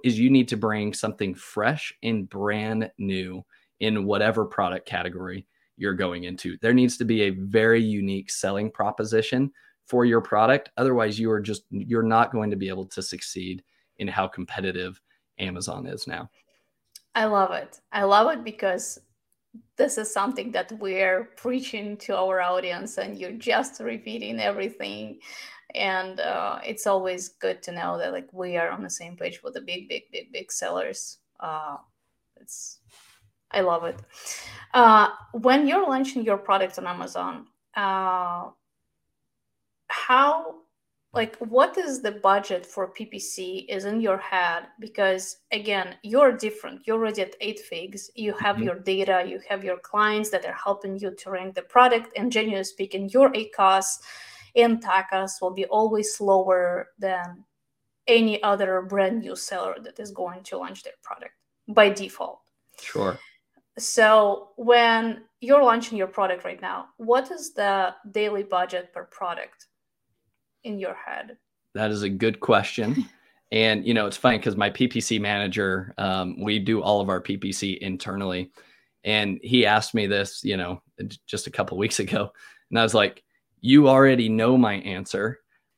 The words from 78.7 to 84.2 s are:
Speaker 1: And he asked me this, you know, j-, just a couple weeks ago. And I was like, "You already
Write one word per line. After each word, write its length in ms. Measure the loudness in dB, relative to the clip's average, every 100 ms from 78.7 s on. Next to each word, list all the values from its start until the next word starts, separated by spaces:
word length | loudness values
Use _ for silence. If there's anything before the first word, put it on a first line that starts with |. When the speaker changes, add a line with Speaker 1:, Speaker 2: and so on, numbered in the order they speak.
| _ _ _
Speaker 1:
And 360 | 0 0 0 -4
he 220 | 2 4 6
asked 280 | 4 2
me 140 | -2 0
this, 360 | 0 -2 -6
you 140 | -4 -4
know, 240 | -4 -8 _ -14 -14
j-, 120 | -14 -10
just 180 | -8 -6
a 60 |
couple 260 | -4 -4 -2
weeks 220 | -2 -2
ago. 320 | -2 -2 -4 -8 -20 -20 -4
And 100 | 0
I 40 |
was 120 | 4 6
like, 280 | 4 2 _ _ _ _
"You 280 | 6 10 10
already 380 | 10 8 6